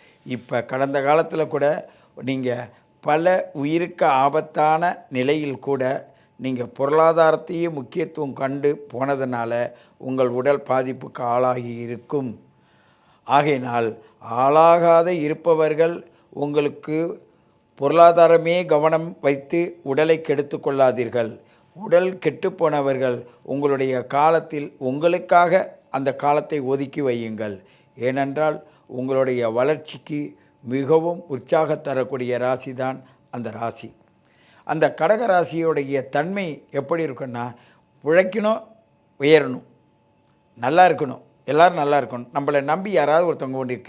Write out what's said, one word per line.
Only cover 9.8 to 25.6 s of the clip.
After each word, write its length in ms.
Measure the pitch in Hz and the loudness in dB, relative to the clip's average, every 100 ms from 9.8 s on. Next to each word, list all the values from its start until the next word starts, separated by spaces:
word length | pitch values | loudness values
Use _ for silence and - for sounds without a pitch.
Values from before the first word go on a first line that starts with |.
| _ _ | _ _
உங்கள் 280 | 131 131 127 120 | -8 0 0 0
உடல் 200 | 131 143 | 0 0
பாதிப்புக்கு 580 | 139 131 127 127 143 - 120 | 0 -2 -2 -8 -12 -8 -2
ஆளாகி 460 | 120 127 127 120 117 | 0 0 -2 -6 -10
இருக்கும். 500 | 117 120 - 147 127 104 _ _ _ _ _ _ _ _ - | -10 -12 -6 -6 -6 -12 _ _ _ _ _ _ _ _ 0
ஆகையினால் 600 | 135 147 135 123 120 113 110 - _ - 120 | 2 2 -2 -2 -2 -2 -4 -20 _ -8 0
ஆளாகாத 680 | 135 156 165 170 170 165 170 180 | 4 6 6 6 6 4 4 -2
இருப்பவர்கள் 760 | 147 156 170 160 156 151 165 175 - _ _ | -4 -2 0 2 2 2 0 -2 -14 _ _
உங்களுக்கு 640 | - 147 147 147 - - 156 170 - _ _ _ _ _ _ | -8 -2 -2 -2 -6 -6 -4 -4 -8 _ _ _ _ _ _
பொருளாதாரமே 760 | 139 160 170 170 165 165 165 175 170 | 0 8 8 8 6 6 4 -2 0
கவனம் 400 | 151 156 160 165 185 | 2 2 0 -4 -4
வைத்து 420 | 139 139 - 170 175 - | -2 -2 -4 -4 -4 -8
உடலை 340 | 139 135 160 160 | -4 0 2 2
கெடுத்து 400 | 160 143 143 151 | 0 -2 -2 -6
கொள்ளாதீர்கள். 720 | 151 139 131 123 113 120 143 110 _ _ _ 160 | -4 2 2 2 -2 -2 -4 -8 _ _ _ -16
உடல் 360 | 214 170 185 185 156 | 2 2 2 -2 -4
கெட்டுப்போனவர்கள் 920 | 131 190 185 160 147 139 131 131 123 120 _ - | -2 -6 -2 0 0 0 0 -2 -2 -10 _ -8
உங்களுடைய 580 | 139 143 135 131 127 117 | -2 0 0 0 -2 -2
காலத்தில் 580 | 139 156 165 160 151 143 - | 2 4 2 -2 -10 -10 -8
உங்களுக்காக 840 | 127 139 170 180 - 180 175 185 | -6 0 0 0 4 4 6 2